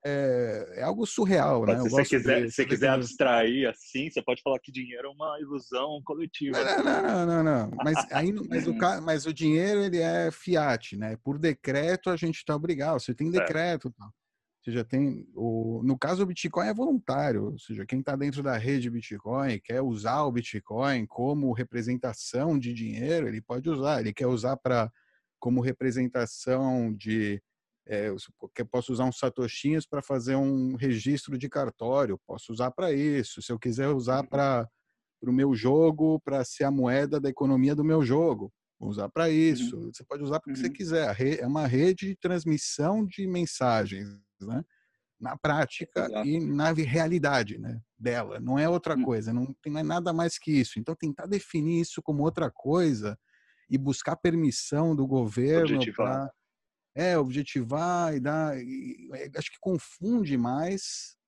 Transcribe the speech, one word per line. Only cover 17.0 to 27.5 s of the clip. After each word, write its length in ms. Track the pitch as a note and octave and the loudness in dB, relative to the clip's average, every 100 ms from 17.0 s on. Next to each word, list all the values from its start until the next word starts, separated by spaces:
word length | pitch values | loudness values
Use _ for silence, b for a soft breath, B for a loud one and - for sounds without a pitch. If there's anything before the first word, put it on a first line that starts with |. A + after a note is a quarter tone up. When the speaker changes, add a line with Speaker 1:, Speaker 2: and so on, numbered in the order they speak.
| - C3 C#3+ A2 G#2 | 0 0 2 0 -2
Speaker 1:
ou 60 | A#2+ | -6
seja, 260 | - A2 | -10 -10
quem 180 | A2+ C3 | -4 -4
tá 140 | C3+ C#3 | -2 -2
dentro 260 | C#3+ C#3 | -2 -2
da 140 | C#3+ A#2+ | -2 -2
rede 320 | A#2 C#3 A#2+ | 0 0 -2
Bitcoin, 720 | A#2 - G2+ G#2+ B2+ C#3 G#2 | -6 -8 -12 -4 -2 -2 -4
quer 200 | - A#2+ | -2 -2
usar 400 | C3+ A2 G#2+ C3 | -2 -2 0 0
o 100 | D3 | 2
Bitcoin 720 | A#2+ A2 G#2+ - A2 C3+ C3 G#2+ | 0 -4 -8 -6 -2 0 0 -2
como 460 | - B2+ D3 C#3 | -4 -2 0 0
representação 1040 | A#2 B2+ A#2+ A2+ B2 B2 G#2+ - A#2+ D#3 D3 | -2 -4 -4 -2 -2 -4 -6 -6 -2 0 0
de 140 | A#2+ | -2
dinheiro, 560 | A#2+ A2 G#2+ C3 E3 B2+ | -6 -6 -4 -2 0 0
ele 140 | G#2+ | -4
pode 260 | G#2+ B2 D3+ | -6 -6 -2
usar. 320 | D3+ C#3 C#3+ | -2 0 0
Ele 120 | A2 | -2
quer 120 | G#2 B2+ | -2 0
usar 300 | B2 A#2+ C3+ | 2 0 -2
pra, 340 | B2+ A#2+ A2 _ _ _ _ _ | 0 2 0 _ _ _ _ _
como 220 | B2 B2+ | 0 2
representação 1300 | B2+ B2 C3 A#2+ B2+ B2 A#2 - - C3 C3+ B2+ A#2 | 0 0 -2 0 0 0 -4 -4 -2 0 2 0 0
de, 480 | G#2 G#2+ A2 G#2 G2+ _ | -4 -2 0 0 -2 _